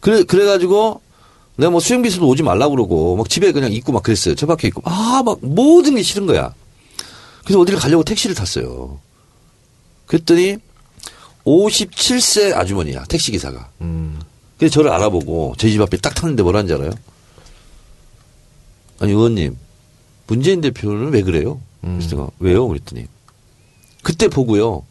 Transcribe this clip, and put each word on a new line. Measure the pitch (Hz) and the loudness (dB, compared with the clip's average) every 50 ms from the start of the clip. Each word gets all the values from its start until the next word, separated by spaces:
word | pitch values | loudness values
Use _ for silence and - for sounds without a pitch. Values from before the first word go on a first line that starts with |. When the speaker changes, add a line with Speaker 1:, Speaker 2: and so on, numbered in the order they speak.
Speaker 1:
그래, | - 196 220 220 180 | 2 2 4 4 2
그래가지고 | - - 180 202 202 202 190 175 180 190 208 220 220 208 - _ _ _ _ _ _ _ _ _ _ _ | 4 4 4 4 4 2 2 2 2 2 2 2 0 -2 -6 _ _ _ _ _ _ _ _ _ _ _
내가 | - 131 170 | 0 0 2
뭐 | 175 170 | 2 2
수행비서도 | 165 - 240 247 247 233 185 180 175 139 | 0 2 0 2 2 0 0 2 2 2
오지 | 127 139 160 | 2 2 2
말라고 | - 90 98 127 151 143 | 0 2 2 2 0 2
그러고 | 135 117 92 92 78 78 85 90 | 0 0 0 0 0 0 0 0
막 | 95 113 - | -2 -2 -2
집에 | - - 180 196 165 | -2 2 2 2 2
그냥 | 143 139 120 101 | 2 0 -2 -2
있고 | 113 - - 135 | -4 -4 -2 -4
막 | 110 - | -2 0
그랬어요. | - 110 98 - 87 - | 0 -2 0 0 -2 -2
저 | - - | -2 0
밖에 | 147 170 160 - 110 | -2 -2 0 -2 -4
있고. | 90 - - | -4 -4 -6
아, | - 170 190 220 233 254 269 262 | -6 -4 -2 -2 0 0 0 0
막 | 233 208 - - | 0 -2 -4 -4
모든 | 127 143 180 247 294 330 349 294 285 285 | -4 0 2 4 6 6 6 6 6 2
게 | 240 185 | 2 0
싫은 | - - 202 202 | -2 -4 -4 -2
거야. | 180 127 82 65 62 64 _ - - _ _ _ _ _ - - - - - - - - - - | 0 0 0 0 -4 -10 _ -20 -20 _ _ _ _ _ -18 -18 -18 -18 -20 -20 -20 -20 -20 -4
그래서 | - 190 196 | 2 4 4
어디를 | 175 175 196 175 | 4 4 2 0
가려고 | - 135 156 170 156 | 0 2 2 2 2
택시를 | - 220 202 - 214 185 | 0 -2 -4 -4 -4 -4
탔어요. | 127 101 87 - - 64 64 64 64 64 64 69 69 _ _ _ _ _ _ _ _ _ _ _ _ _ _ _ _ _ _ _ _ _ | -4 -6 -6 -6 -6 -6 -8 -10 -12 -14 -14 -16 -18 _ _ _ _ _ _ _ _ _ _ _ _ _ _ _ _ _ _ _ _ _
그랬더니 | _ - 165 165 - 170 170 180 190 202 220 _ _ _ _ _ _ _ - - - - - - - _ _ _ | _ -4 -4 2 2 2 2 2 0 -2 -6 _ _ _ _ _ _ _ -20 -20 -20 -20 -20 -20 -20 _ _ _
오십칠 | - 143 170 202 214 208 - 214 185 - - - - 247 254 | 2 4 4 4 2 0 -2 -4 -4 -4 -4 -2 0 0 0
세 | 233 - - 208 208 202 156 | 0 0 2 2 2 2 2
아주머니야, | - 90 92 101 98 85 73 67 65 64 - | 0 -2 -2 -2 -4 -4 -4 -6 -10 -8 -6
택시기사가. | - 165 - - 110 92 - 69 65 60 62 62 _ _ | -4 -4 -4 -2 -4 -6 -6 -6 -12 -12 -16 -20 _ _
Speaker 2:
음. | 85 85 82 82 80 78 76 76 78 - _ _ _ _ _ _ | -10 -8 -6 -6 -6 -8 -10 -12 -14 -16 _ _ _ _ _ _
Speaker 1:
그래서 | - 160 151 | 0 2 4
저를 | 147 151 147 | 4 2 4
알아보고 | 90 85 98 107 98 87 76 67 80 82 78 65 62 - | 4 2 0 0 0 -2 -4 -4 -4 -4 -4 -4 -6 0
저희 | - 113 107 | 0 0 2
집 | 104 | 2
앞에 | 104 95 - - | 2 0 0 -2
딱 | - 147 - | -4 -4 -4
탔는데 | - - 165 147 113 98 | -4 -4 -4 0 0 0
뭐라는지 | 87 90 104 107 92 80 | 2 2 0 0 -2 -2
알아요? | 71 69 76 98 113 - _ _ _ _ _ _ - _ - - - _ - - - - _ - _ _ - _ _ _ _ _ _ _ _ _ _ - - - _ _ - _ - | -4 -4 -6 -8 -10 -12 _ _ _ _ _ _ -20 _ -20 -20 -20 _ -20 -20 -20 -20 _ -20 _ _ -20 _ _ _ _ _ _ _ _ _ _ -20 -20 -20 _ _ -20 _ -4
"아니, | - 101 98 | -2 0 2
의원님, | 104 110 120 117 101 82 69 - 64 - - _ _ _ _ _ _ _ _ _ _ _ | 4 2 2 2 0 -2 -4 -6 -8 -18 -20 _ _ _ _ _ _ _ _ _ _ _
문재인 | - 110 120 135 170 196 180 | -4 -2 0 2 0 0 0
대표는 | 156 139 127 - - 104 104 104 117 151 151 | 0 -4 -4 -4 -6 -6 -4 -4 -4 0 0
왜 | 110 98 | 0 0
그래요?" | 92 87 80 73 107 - 135 - - _ _ - | 2 0 0 -2 -2 -6 -8 -14 -20 _ _ -10
Speaker 2:
음. | 87 90 | -8 -6
Speaker 1:
그래서 | 87 85 82 | -6 -6 -6
제가 | 82 71 69 67 - _ | -6 -6 -8 -8 -10 _
"왜요?" | 87 95 90 98 127 120 | 0 2 2 2 2 0
그랬더니 | 82 71 - - - 58 57 58 _ _ _ _ _ _ _ _ _ _ _ _ _ _ _ _ _ _ _ | -2 -6 -8 -12 -16 -16 -16 -16 _ _ _ _ _ _ _ _ _ _ _ _ _ _ _ _ _ _ _
그때 | - - - 226 202 | -8 -2 0 0 0
보고요. | - 143 131 113 110 104 107 117 104 73 - - | 2 0 0 2 2 2 2 0 0 -4 -8 -14